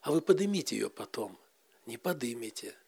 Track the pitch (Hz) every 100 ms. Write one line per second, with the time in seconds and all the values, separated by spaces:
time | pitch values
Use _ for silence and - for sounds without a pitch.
0 | - 156 160 185 202 196 - 107 104 -
1 | 110 - 104 95 - _ _ _ - 117
2 | - 165 123 117 113 - - -